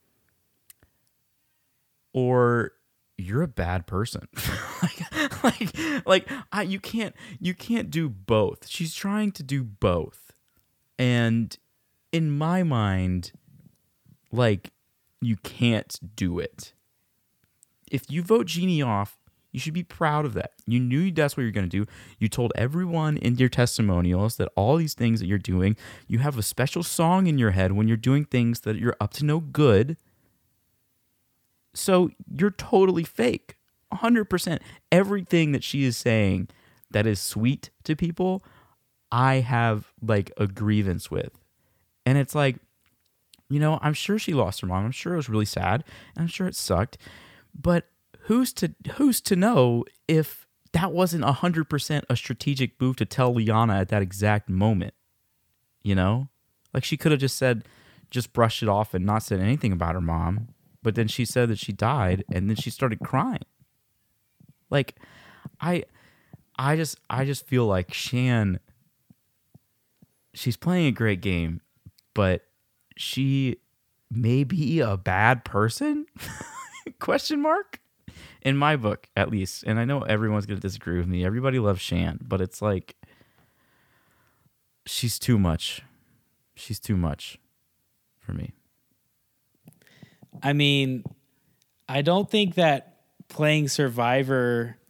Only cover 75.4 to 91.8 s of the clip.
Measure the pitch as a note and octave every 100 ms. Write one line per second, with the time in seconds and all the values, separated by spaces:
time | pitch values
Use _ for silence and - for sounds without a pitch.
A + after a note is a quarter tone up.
75.4 | - G2+ A2 - D4+ D4 D#4 - - -
76.4 | - B5+ C6 C6+ - - - D4 - D4+
77.4 | D4+ E4 - - _ _ - - - -
78.4 | C3+ C#3 D3 D3+ G#2+ - - - F#2 G#2
79.4 | F#2 - - A2 A#2+ C#3 - G#2+ A2 G#2+
80.4 | G#2 G2 F#2+ G2 - F2 F2 F2+ F#2 A2+
81.4 | C3+ C3 G#2 F2+ - F2 E2+ D2+ - F#2+
82.4 | F#2 - G#2 F#2+ - - - _ _ _
83.4 | _ _ _ _ _ _ _ _ _ _
84.4 | _ _ _ _ - - A#2+ - - A2+
85.4 | F2+ D#2 - - - _ _ _ _ _
86.4 | _ - - G#2 - F#2+ E2 C#2+ - -
87.4 | _ _ _ _ _ _ _ _ - F2+
88.4 | - - _ _ _ _ _ _ _ _
89.4 | _ _ - _ _ _ - _ - -
90.4 | C#3 C#3+ C#3+ C#3 C3+ C3 - - _ _
91.4 | _ _ _ _